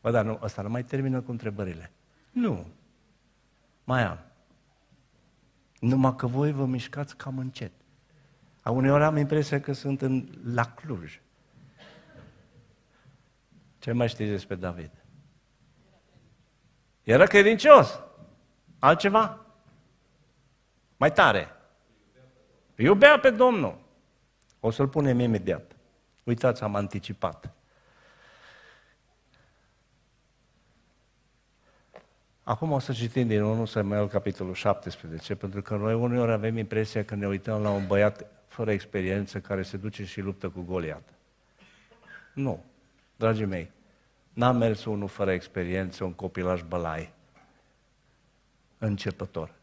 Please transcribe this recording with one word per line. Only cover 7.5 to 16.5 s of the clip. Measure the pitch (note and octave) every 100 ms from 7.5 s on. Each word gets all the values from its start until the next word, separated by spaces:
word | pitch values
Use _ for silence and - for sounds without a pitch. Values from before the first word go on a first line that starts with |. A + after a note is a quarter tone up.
| - G#2 _ _ _ _ _ _ _ _ _
A, | -
uneori | A#2+ C3+ C#3+
am | D3+ D3+
impresia | C#3+ D#3 C#3+ C#3+
că | C#3+
sunt | C#3 C#3+ C3+
în, | C3+ C3 - - A#2+
la | A#2+ A#2
Cluj. | - D#3 G#2+ D#2+ - _ _ _ _ - _ - - - - - _ _ - _ _ _ _ - _ _ _ _ _ _ _
Ce | -
mai | A#2+ A#2
știți | - G#2+
despre | G2+ - F#2
David? | F2+ F2 D#2+ - _ - _ _ _ _ _ _ _ _ _ _ _ _ _